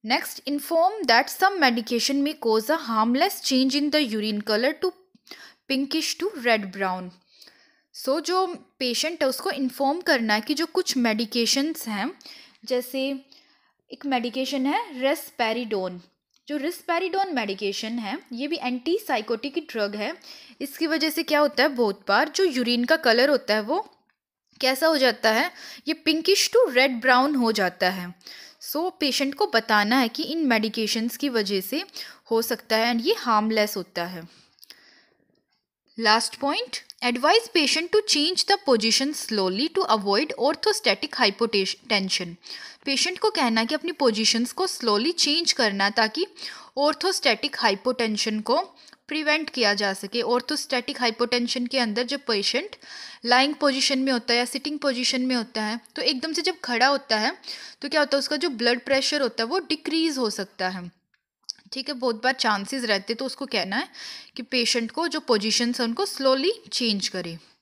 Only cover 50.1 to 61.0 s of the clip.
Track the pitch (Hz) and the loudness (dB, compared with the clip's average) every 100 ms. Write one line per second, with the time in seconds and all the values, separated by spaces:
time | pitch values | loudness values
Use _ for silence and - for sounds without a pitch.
50.1 | 240 226 247 - 302 - 247 247 269 240 | -4 0 0 0 -6 -2 -4 -4 -2 -2
51.1 | 226 240 247 240 262 247 262 233 208 240 | 0 0 0 0 -2 -2 0 0 0 -2
52.1 | 277 - 214 196 247 403 - - - - | -4 -2 -2 0 -2 -4 -14 -18 -18 -18
53.1 | - 233 247 277 294 285 262 254 262 269 | -10 4 4 4 2 2 2 0 2 2
54.1 | 247 233 240 247 - 302 294 285 247 247 | 0 2 0 0 -4 -6 -2 -2 0 -2
55.1 | 262 254 247 220 220 214 233 - - 285 | 0 0 0 -2 -4 -4 -6 -10 -4 -2
56.1 | 262 320 320 330 339 - 240 262 285 - | -2 -4 -2 -2 -4 -4 4 4 4 0
57.1 | 220 226 370 - - - - 277 302 294 | 0 0 -4 -14 -16 -18 -12 -2 2 2
58.1 | 277 269 294 285 233 233 240 247 269 269 | 2 0 -2 -2 0 0 0 2 0 2
59.1 | 294 254 226 226 359 302 311 - 320 320 | 0 -2 -2 -2 -2 -2 -6 -2 0 0
60.1 | 262 226 208 196 - 185 190 175 _ | 0 -2 -2 -10 -4 -6 -6 -12 _